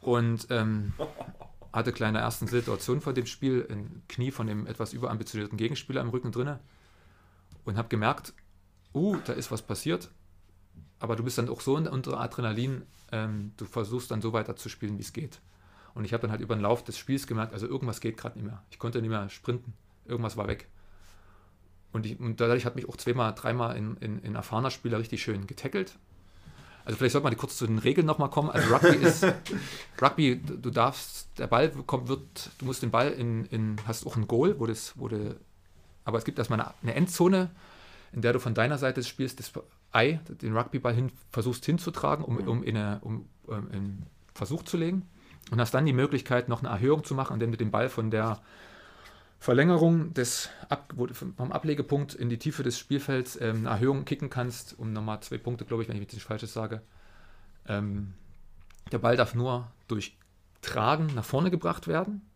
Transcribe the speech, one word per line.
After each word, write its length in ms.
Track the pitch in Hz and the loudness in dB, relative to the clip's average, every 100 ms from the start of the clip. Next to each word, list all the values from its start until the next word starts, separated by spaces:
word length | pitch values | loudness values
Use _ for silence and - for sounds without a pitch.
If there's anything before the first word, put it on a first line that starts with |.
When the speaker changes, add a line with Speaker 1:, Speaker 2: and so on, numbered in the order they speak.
Speaker 1:
Und, 460 | 131 120 117 117 - | 4 4 4 2 0
ähm, 420 | 120 110 107 101 - 156 - - - - - - | 0 2 0 -2 -4 -8 -8 -14 -14 -18 -18 -6
hatte 200 | 113 120 | -2 0
kleine 260 | 120 110 110 | 0 0 2
ersten 280 | 113 113 110 | 0 -2 0
Situationen 540 | 120 120 104 - 131 | 0 0 -2 0 -2
vor 140 | 147 | 0
dem 120 | 127 120 | -2 -2
Spiel, 400 | - 135 127 - | -2 0 0 0
ein 320 | 104 104 - - | -8 -8 -12 -12
Knie 220 | - 123 | -4 -4
von 160 | 131 110 | -2 -2
dem 200 | 104 107 | -2 -4
etwas 260 | 113 107 | -6 -6
überambitionierten 640 | 127 123 110 107 107 104 110 | -4 -4 -4 -4 -6 -4 -2
Gegenspieler 440 | 110 143 - 135 | -2 -2 -4 -4
im 80 | 123 | -2
Rücken 200 | 123 123 | -2 -4
drinne 300 | 113 135 139 - - - - - _ _ _ _ - | -2 -4 -4 -12 -20 -20 -20 -20 _ _ _ _ -14
und 120 | - 101 | -4 -4
habe 120 | 117 | 0
gemerkt, 440 | 113 107 143 - - - - _ _ _ | 2 2 0 -6 -20 -20 -20 _ _ _
uh, 220 | 139 190 190 | 0 2 2
da 80 | - | -2
ist 180 | 127 131 | -4 -4
was 100 | 110 | -6
passiert, 480 | - 107 147 175 - - - - - - - - - _ | -4 -4 -2 -2 -4 -20 -20 -20 -20 -20 -20 -20 -20 _
aber 160 | 113 113 | -4 -2
du 80 | |
bist 120 | 120 120 | -2 -2
dann 100 | 120 | -2
auch 120 | 120 | -2
so 160 | - 143 | 0 2
in, 120 | 160 | 2
unter 320 | 131 131 135 | -2 -4 -4
Adrenalin, 600 | 123 - 120 107 127 131 - - - | -4 -4 -2 -2 -2 -4 -10 -20 -8
ähm, 420 | 113 110 107 104 - | -4 -4 -4 -6 -10
du 80 | |
versuchst 460 | 101 - 104 120 - | -8 -4 -2 -4 -4
dann 100 | 113 | -4
so 100 | 110 | 0
weiter 220 | 110 107 | -2 -2
zu 140 | - 110 | -6 -10
spielen, 300 | - 104 101 | -8 -6 -6
wie 40 | |
es 100 | 98 | -8
geht. 280 | - - - - - - - - | -10 -10 -12 -20 -20 -20 -20 -18
Und 100 | - | -8
ich 80 | 104 | -4
habe 80 | 113 | -2
dann 100 | 107 | -2
halt 100 | 107 | -4
über 120 | 104 | -2
den 80 | 110 | 0
Lauf 220 | 104 120 | 2 2
des 120 | - - | 0 -12
Spiels 300 | - 135 139 | -2 -2 0
gemerkt, 260 | 110 110 | -4 -2
also 140 | 107 110 | -4 -4
irgendwas 340 | 135 127 110 | -4 -4 -2
geht 180 | 113 113 | -4 -4
grad 180 | - - | -10 -8
nicht 80 | |
mehr. 180 | 110 107 - | -10 -10 -16
Ich 80 | - | -8
konnte 220 | 117 120 | -4 -2
nicht 100 | 113 | -2
mehr 180 | 110 98 | -2 -4
sprinten, 440 | - - 120 120 - - - - | -6 -4 -4 -4 -16 -20 -20 -8
irgendwas 300 | 117 113 104 | -4 -4 -2
war 100 | 104 | -2
weg. 220 | 110 - - - - - - - - - _ - - - | -4 -6 -20 -20 -20 -20 -20 -20 -20 -20 _ -20 -20 -8
Und 140 | 113 107 | -4 -4
ich, 140 | - | -4
und 200 | 120 110 | -4 2
dadurch 260 | 117 120 120 | 4 4 2
hat 100 | 127 | -4
mich 120 | - | -10
auch 80 | - | -6
zweimal, 380 | - 123 110 | 0 2 0
dreimal 420 | 107 113 120 117 120 | 0 -2 0 0 -2
in, 200 | 107 - | -4 -6
in, 240 | 113 104 | -6 -6
in 120 | 113 110 | -6 -6
erfahrener 340 | - 113 131 | -2 0 0
Spieler 280 | - 120 110 | -2 -2 -2
richtig 240 | 113 110 | -2 -4
schön 240 | - 101 98 | -4 -4 -6
getackelt. 480 | - 135 - - - - - - - - - - - | -8 -4 -2 -4 -8 -20 -20 -20 -20 -20 -20 -20 -14
Also 140 | - 110 | -8 2
vielleicht 140 | 127 | 4
sollte 120 | 135 139 | 4 2
man 100 | 113 | 0
kurz 200 | 135 - | -4 -2
zu 100 | 117 | 0
den 120 | 110 | 4
Regeln 280 | - 156 160 | 4 4 4
nochmal 220 | 156 139 | 4 2
kommen. 220 | - 151 | 2 2
Also 240 | - - | 2 6
Rugby 220 | 123 175 160 170 | 8 10 10 8
ist, 180 | 156 185 180 - 196 | 8 4 4 -2 -6
Speaker 2:
<laughs> 380 | - - - - | -6 -10 -14 4
Speaker 1:
Rugby, 340 | 135 - 143 123 | 4 6 4 4
du 280 | 143 123 123 | -2 -6 -2
darfst, 580 | 110 123 - - - - - | 2 2 2 -10 -12 -12 -8
der 80 | 131 | 2
Ball 240 | 117 156 | 4 4
kommt, 380 | 139 131 131 123 | 2 -2 -2 -2
wird, 420 | 131 - - - - | -4 -6 -14 -14 -6
du 80 | 131 | -6
musst 160 | 131 | -2
den 80 | 117 | 2
Ball 200 | 117 135 | 2 2
in, 340 | - 117 113 - | 0 -2 -2 -2
in, 300 | 113 110 107 104 | -2 -2 -2 -4
hast 200 | 110 - | -4 -4
auch 100 | 117 | -2
ein 100 | 107 | 2
Goal, 320 | 117 170 208 | 4 4 4
wo 80 | 113 | -2
das, 260 | 107 - - | -2 -8 -10
wo 100 | 123 | -6
du, 300 | 110 107 - - - - - - - | -4 -4 -8 -16 -20 -20 -20 -20 -10
aber 140 | - 113 | -2 0
es 60 | |
gibt 140 | 127 139 | 0 -4
erstmal 220 | 113 113 | 0 0
eine, 140 | - - | 0 -4
eine 120 | 117 | -2
Endzone, 560 | - 180 - 180 190 180 - - - - - - | 2 2 4 6 6 2 -4 -20 -20 -20 -20 -10
in 80 | 123 | 0
der 140 | 113 | 2
du 60 | 127 | 2
von 120 | 120 | 2
deiner 240 | 110 120 147 | 2 2 2
Seite 260 | 135 127 | 0 0
spielst, 360 | 120 - 131 - | -4 -4 -4 -4
das 120 | 110 - - _ _ | -12 -12 -14 _ _
Ei, 280 | 117 127 160 - - | 4 4 2 -6 -8
den 120 | 113 | -2
Rugbyball 380 | 110 123 135 120 | 0 0 0 0
hin, 180 | 120 127 - - | 2 0 -4 -8
versuchst 340 | - 113 120 | -2 -2 -2
hinzutragen, 580 | - 175 - - 143 147 | 0 0 0 -2 0 0
um, 120 | - 117 | 0 -2
Speaker 2:
Mhm. 120 | 185 | 0
Speaker 1:
um 140 | 120 | 0
in 120 | - 110 | 0 0
eine, 220 | 104 104 | 0 -4
um, 280 | 113 113 - - - | -4 -8 -8 -18 -10
ähm, 200 | 110 - | -8 -6
einen 340 | 98 98 98 - - - | -6 -6 -6 -12 -16 -20
Versuch 300 | - 101 135 | -8 -4 -4
zu 120 | - 180 | -2 -2
legen. 320 | 165 190 - - - - - | 0 -2 -4 -16 -20 -20 -2
Und 100 | 113 | 0
hast 120 | 117 | 2
dann 140 | 131 151 | 4 4
die 60 | |
Möglichkeit, 540 | 127 143 143 - 123 120 | 4 4 2 2 0 2
noch 100 | 117 | -2
eine 60 | - | -2
Erhöhung 340 | 104 127 156 | 0 4 4
zu 100 | - | 2
machen, 200 | 135 131 | -4 -2
indem 160 | 113 117 | 0 0
du 40 | 113 | 0
den 140 | 110 | 0
Ball 180 | 107 127 | 2 0
von 220 | - 110 | 0 0
der 300 | 110 110 107 - - - - - - - - - _ - | 2 2 -2 -8 -20 -20 -20 -20 -20 -20 -20 -20 _ 4
Verlängerung 680 | 127 160 175 165 165 151 | 6 8 8 8 6 2
des 340 | - 123 - - - - | -2 -2 -2 -6 -12 -6
Ab-, 240 | 143 - 143 | -6 -4 -4
wo 80 | |
du 80 | 123 | -4
vom, 220 | 123 127 | -4 -10
vom 180 | - 127 | -6 -4
Ablegepunkt 640 | - 156 143 135 143 139 | -2 -2 -2 0 0 0
in 160 | - 123 | -4 -2
die 80 | 117 | -2
Tiefe 240 | 156 147 | -4 -2
des 160 | 131 120 | -2 -4
Spielfelds, 600 | - 143 139 131 127 - | -2 -2 0 -2 -2 -4
ähm, 200 | 113 110 | -2 0
eine 100 | 113 | 0
Erhöhung 380 | 110 127 139 139 | 2 4 2 0
kicken 240 | 143 139 | -4 -2
kannst, 480 | 131 123 120 - - | -2 -4 -6 -14 -8
um 160 | 113 | -6
nochmal 260 | 107 107 107 | -4 -4 -6
zwei 160 | - 123 | -6 -6
Punkte, 300 | - 120 - | -4 -6 -4
glaub 160 | 117 | -4
ich, 60 | 113 | -2
wenn 80 | 110 | -6
ich 40 | |
jetzt 120 | 101 | -8
nichts 120 | 107 - | -12 -8
Falsches 280 | 107 110 | -6 -6
sage. 260 | - 110 110 - - - - - - - - - | -6 -6 -6 -12 -20 -20 -20 -20 -20 -20 -20 -4
Ähm, 460 | 104 104 101 101 95 - - - - - - - | -2 -2 -4 -6 -12 -18 -20 -20 -20 -20 -20 -4
der 60 | 117 | 2
Ball 220 | 117 127 | 4 6
darf 160 | 117 | 4
nur 360 | 120 127 123 117 - _ | 2 0 -2 -4 -16 _
durch 300 | 110 - - _ _ _ _ | -4 -4 -12 _ _ _ _
Tragen 460 | - 123 110 156 160 | -4 2 4 4 2
nach 120 | 127 110 | 0 0
vorne 240 | 135 180 | 2 4
gebracht 380 | 170 175 165 165 | 2 0 -2 0
werden 340 | 160 190 208 - | 0 0 -6 -12